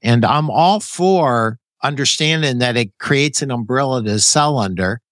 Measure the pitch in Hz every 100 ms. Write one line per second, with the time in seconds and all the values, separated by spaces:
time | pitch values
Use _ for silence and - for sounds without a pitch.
0 | 101 120 110 143 151 131 170 208 - -
1 | 180 190 151 120 113 113 _ _ 131 143
2 | 139 - 156 160 151 123 123 120 113 _
3 | - 139 147 143 139 123 113 127 135 127
4 | 107 104 98 151 147 143 98 92 92 117
5 | _